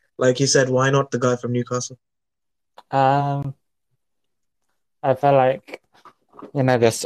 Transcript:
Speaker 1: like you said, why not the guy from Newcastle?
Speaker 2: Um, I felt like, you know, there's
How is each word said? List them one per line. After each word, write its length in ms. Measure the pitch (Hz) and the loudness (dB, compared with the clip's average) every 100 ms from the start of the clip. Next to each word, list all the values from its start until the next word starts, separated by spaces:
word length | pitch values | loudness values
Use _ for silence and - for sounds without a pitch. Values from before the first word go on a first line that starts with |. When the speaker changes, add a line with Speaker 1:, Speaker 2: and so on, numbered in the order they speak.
| _ - | _ -2
Speaker 1:
like 240 | 127 127 | 0 2
you 60 | 135 | 2
said, 220 | 147 127 | 2 2
why 200 | 127 131 | 2 2
not 220 | 139 139 | 0 0
the 80 | 120 | -2
guy 180 | 127 123 | -2 -2
from 160 | 117 | -2
Newcastle? 440 | 123 120 123 - 127 _ _ _ _ _ _ _ _ - | -4 -4 -6 -8 -16 _ _ _ _ _ _ _ _ -6
Speaker 2:
Um, 600 | 139 131 143 143 139 139 - _ _ _ _ _ _ _ _ _ _ _ _ _ _ | 0 2 0 -2 -6 -8 -12 _ _ _ _ _ _ _ _ _ _ _ _ _ _
I 120 | 139 127 | -4 0
felt 200 | 143 139 | 2 2
like, 440 | 131 135 - - _ _ - _ _ - - | 2 -2 -8 -20 _ _ -20 _ _ -20 -12
you 100 | 143 | -4
know, 140 | 131 123 | 0 2
there's 280 | 113 110 | 2 0